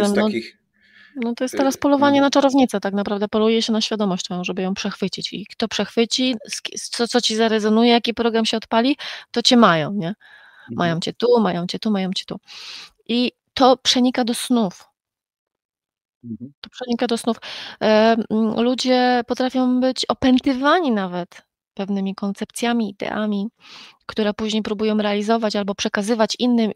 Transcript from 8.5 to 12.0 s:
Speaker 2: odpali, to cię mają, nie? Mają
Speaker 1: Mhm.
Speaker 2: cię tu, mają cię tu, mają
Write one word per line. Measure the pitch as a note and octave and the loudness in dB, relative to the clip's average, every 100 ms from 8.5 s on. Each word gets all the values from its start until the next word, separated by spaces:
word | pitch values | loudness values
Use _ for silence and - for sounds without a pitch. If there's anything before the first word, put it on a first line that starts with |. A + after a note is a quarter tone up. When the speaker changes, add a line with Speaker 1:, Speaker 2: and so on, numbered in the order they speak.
| A3+ | -2
Speaker 2:
odpali, | - A3+ B3+ D4 - - - | -2 0 2 0 -6 -14 -8
to | A#3 | -2
cię | - B3 | 4 6
mają, | G#3 E3 D3 | 6 6 0
nie? | G3+ E3 G#3+ _ - - - - | -4 -4 -6 _ -20 -20 -20 -10
Mają | A#2+ F3 | -2 0
Speaker 1:
Mhm. | E3 | 0
Speaker 2:
cię | - | -4
tu, | - A#3+ A#3+ | -2 2 4
mają | F#3+ F3 F3 | 4 0 -4
cię | - | -4
tu, | A3+ | -2
mają | G3 | -2